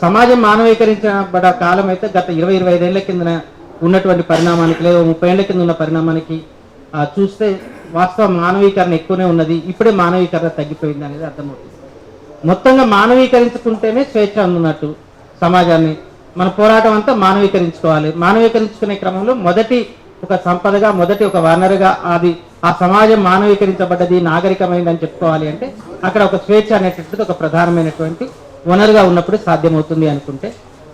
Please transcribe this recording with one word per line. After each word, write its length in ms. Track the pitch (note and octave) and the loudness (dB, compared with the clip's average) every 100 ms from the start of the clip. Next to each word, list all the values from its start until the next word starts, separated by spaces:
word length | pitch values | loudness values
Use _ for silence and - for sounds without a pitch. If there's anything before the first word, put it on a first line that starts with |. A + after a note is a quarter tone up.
సమాజం 400 | E3+ G#3 A#3+ B3 | 0 4 4 4
మానవీకరించబడ్డ 1080 | G#3+ G#3+ A3+ A3+ A3 G#3 G#3+ G3 F#3 F3+ F3+ | 4 4 4 4 2 0 -2 -2 -2 0 0
కాలం 380 | F3+ F3 F#3+ G3 | 2 0 0 0
అయితే 220 | F#3 G#3+ F#3 | -2 -4 -4
గత 120 | F3+ | -2
ఇరవై, 260 | D#3+ F3+ F#3+ | -2 0 0
ఇరవై 160 | F3+ | 2
ఐదేళ్ల 260 | F3 F3 F#3+ | 0 0 -2
కిందన 420 | G3 F3+ E3+ E3 - - - - | -4 -4 -2 -4 -8 -20 -20 -4
ఉన్నటువంటి 400 | E3+ F#3+ F#3+ F3+ | 0 2 2 0
పరిణామానికి 600 | E3 E3 E3+ E3+ E3 E3 | 0 0 0 2 0 0
లేదా 200 | E3+ F3 | 2 2
ముప్పై 280 | E3 D#3+ F3+ | 2 0 0
ఏళ్ల 120 | F#3+ | 0
కింద 180 | G3 F3+ | 0 0
ఉన్న 120 | E3+ | -2
పరిణామానికి, 680 | E3 D#3 D#3+ E3 D#3+ D#3+ D#3+ D#3 - - - - | -2 -2 -2 -2 -2 -6 -10 -12 -20 -20 -20 -12
ఆ, 120 | D3+ D3 G3 | -6 -4 -2
చూస్తే 400 | G3 - G#3+ F#3+ - - - | -2 -2 -4 -4 -10 -20 -8
వాస్తవ 340 | E3 F3+ - G3+ | -2 -2 0 0
మానవీకరణ 680 | F3 E3+ F#3+ G3+ G3 F#3 | 0 0 2 2 2 0
ఎక్కువనే 300 | D#3+ - F#3 | -2 -2 -2
ఉన్నది. 300 | F3+ E3 D#3+ | 0 0 0
ఇప్పుడే 360 | E3 E3 F3 A3+ | -2 -4 -2 0
మానవీకరణ 580 | G3 F3 F3+ F3 E3+ E3 | 2 0 0 -2 -2 -4
తగ్గిపోయింది 560 | D#3 D3 D#3 D#3 C#3+ | -6 -8 -6 -6 -6
అనేది 200 | C#3+ D3 | -10 -12
అర్థమవుతుంది. 500 | D#3+ C#3+ C#3+ B2 - - - - - - - - | -14 -12 -14 -14 -20 -20 -20 -20 -20 -20 -20 -6
మొత్తంగా 400 | D#3 F#3 C4 C4+ | -2 2 4 4
మానవీకరించుకుంటేనే 1200 | A#3+ G3+ A3 B3+ B3+ A#3+ A#3+ A#3 A#3 A3 A3 A#3 | 4 2 4 4 4 4 2 -2 -4 -2 -2 -2
స్వేచ్ఛ 380 | C#4 A3 G3+ G#3 | -2 -2 -2 0
అందున్నట్టు 520 | F#3 F3 E3 D3+ D3+ D3+ - - - - | 0 0 -2 -2 -8 -10 -20 -20 -18 -4
సమాజాన్ని, 560 | E3+ F3+ E3+ E3 D#3+ D#3 - - - F3+ | 0 2 4 2 2 -2 -12 -20 -14 -4
మన 120 | F3+ | -4
పోరాటం 440 | F#3 G#3+ A3 A3 | 2 4 4 2
అంతా 220 | G#3+ G#3+ | 0 0
మానవీకరించుకోవాలి. 960 | A#3 F#3+ G3+ G3 G3 E3+ - E3 D#3 D3+ E3 | 0 2 2 0 0 -4 -4 -2 0 -2 -2
మానవీకరించుకునే 800 | F3 A3 A3+ A3+ G#3+ - G#3 | 0 2 2 0 -4 -6 -6
క్రమంలో 400 | G3 F#3 F#3 G#3+ | -4 -6 -4 -4
మొదటి 540 | B3+ F3 F3+ - B3 G3+ - - - | -2 0 0 0 -2 -4 -12 -20 -14
ఒక 140 | F3+ F#3 | -4 -4
సంపదగా, 480 | F3 F3 G#3 G3+ G#3+ | -2 -2 0 0 0
మొదటి 320 | F#3+ F3 G3+ | 0 0 0
ఒక 120 | G3+ F3+ | 0 0
వనరుగా 640 | D#3+ E3+ F#3 G3 F#3+ - | 2 2 2 2 0 0
అది 320 | F3 E3+ F3 E3 - - | -2 0 0 -2 -10 -6
ఆ 120 | E3+ F3 | -4 0
సమాజం 440 | F3+ G3+ A3 G#3+ | 2 4 4 4
మానవీకరించబడ్డది, 960 | F#3 F#3+ G#3 G3 F#3+ F#3 F3 F3 F3 F3+ | 4 2 2 2 0 -2 -2 -2 0 0
నాగరికమైందని 800 | E3+ E3 F#3+ F#3 F3+ F3 E3+ E3 | 0 0 0 -2 -2 0 -2 -2
చెప్పుకోవాలి 460 | D#3 - E3 D#3 D3+ | -4 -4 -2 -2 -4
అంటే 260 | E3 C4 - - - | -8 -10 -12 -18 -8
అక్కడ 180 | F#3 G3+ | -2 0
ఒక 140 | G3 F#3+ | 0 0
స్వేచ్ఛ 400 | - G#3+ G#3+ G#3+ | 0 0 2 0
అనేటటువంటిది 460 | F#3 F3 D#3+ G3+ | -2 -6 -10 -8
ఒక 180 | G#3+ F#3+ | -6 -4
ప్రధానమైనటువంటి 880 | D#3 E3 E3+ E3+ D#3+ D3+ D#3+ E3 B3+ - - - E3+ | -2 0 0 0 -2 -4 -8 -8 -12 -14 -20 -10 0
వనరుగా 360 | F#3 G#3+ G#3+ | 2 4 6
ఉన్నప్పుడు 340 | F#3 F3 E3+ G#3 | 4 2 0 -2
సాధ్యమవుతుంది 720 | F3+ D#3 D#3+ D#3 D#3 D#3+ D#3 | 0 0 2 0 -2 -2 -2
అనుకుంటే, 460 | C#3+ - C3+ G#3+ - - - - | -2 -8 -12 -12 -14 -20 -20 -14